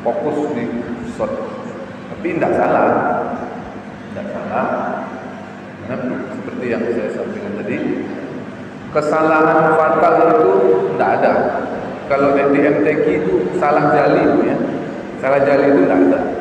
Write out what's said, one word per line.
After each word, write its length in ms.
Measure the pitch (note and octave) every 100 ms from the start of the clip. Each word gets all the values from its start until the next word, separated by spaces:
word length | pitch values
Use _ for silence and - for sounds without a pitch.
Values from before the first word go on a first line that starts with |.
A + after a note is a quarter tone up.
fokus 500 | A#2+ - D3+ D3 D3
di 100 | A#2+ A#2+ A#2 A#2+ A#2+ A#2+ -
shot. 160 | G#2+ - - - - - - - -
Tapi 140 | - - F3
nggak 160 | C3+
salah. 340 | - - - C#3 - - - - - - - - - - - -
Nggak 140 | - G2+ G2+
salah. 320 | - A#2 C3 B2 - - - - - - - - - -
Karena 320 | - C3+ B2 - -
seperti 340 | - - B2+ B2
yang 120 | A2+ - -
saya 140 | -
sampaikan 480 | - - G#2+ - -
tadi, 180 | - - - - - - - - - - - - -
kesalahan 800 | D3+ D3+ D#3+ D#3 D#3+ D#3+ D#3+ D#3 D#3
fatal 400 | D#3 - E3+ D#3+ -
itu 240 | - F#3 G2 - F#2+ G2 -
nggak 160 | A#2 -
ada. 140 | - - - - - - - - -
Kalau 240 | C#3 C#3+ C#3
di 240 | C#3 C#3
M 180 | D3 -
T 40 | D#3
Q 180 | D3+ - -
itu 100 | E3+ F#3 - -
salah 380 | D3 D3+ D3+ D3
jali, 480 | C#3 C#3 D3 C#3+
ya. 140 | - - - - - - - -
Salah 160 | C3 C#3 C#3
jali 240 | C#3 C#3+
itu 100 | C#3 -
nggak 140 | F2+ F2+
ada. 80 | - - -